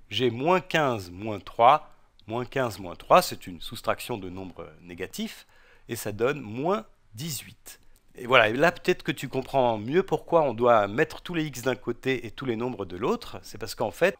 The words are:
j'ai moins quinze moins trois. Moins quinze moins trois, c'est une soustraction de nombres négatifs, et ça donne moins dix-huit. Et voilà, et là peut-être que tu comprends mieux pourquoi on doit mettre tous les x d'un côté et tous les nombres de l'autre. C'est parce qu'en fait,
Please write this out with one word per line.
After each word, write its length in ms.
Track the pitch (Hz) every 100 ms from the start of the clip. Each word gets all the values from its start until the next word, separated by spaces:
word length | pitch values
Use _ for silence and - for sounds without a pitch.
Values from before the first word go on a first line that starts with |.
| -
j'ai 220 | 104 127
moins 300 | 113 147 185
quinze 500 | - 165 143 113 90
moins 300 | 90 110 104
trois. 460 | - - 117 151 - - _ _ -
Moins 180 | 113
quinze 340 | 123 139 123 98
moins 160 | 90
trois, 280 | 85 - 170
c'est 260 | 175 107 -
une 120 | 85
soustraction 560 | - 92 - 101 - 117
de 140 | 92
nombres 400 | 90 95 - 80 78
négatifs, 680 | 87 87 90 - 214 - - _ - - -
et 80 | 117
ça 160 | 110
donne 280 | 104 120 151
moins 460 | 113 113 156 214 - _ _
dix-huit. 680 | 107 165 127 - - - - - - _
Et 120 | - 120
voilà, 240 | 127 107
et 20 |
là 180 | 123 165
peut-être 320 | - - 180
que 80 | -
tu 180 | 143 -
comprends 500 | 131 123 139 120 110
mieux 260 | 107 165
pourquoi 380 | 185 156 - 170
on 120 | 147
doit 320 | 113 120 113 101
mettre 360 | 113 160 -
tous 120 | -
les 120 | 170 156
x 160 | 131
d'un 120 | 127
côté 520 | 123 - 120 131 131 107
et 40 |
tous 140 | -
les 100 | 135
nombres 300 | 110 123 123
de 120 | 92 90
l'autre. 440 | 135 240 - 101
C'est 160 | - 107
parce 160 | 107
qu'en 160 | - 113
fait, 260 | - 175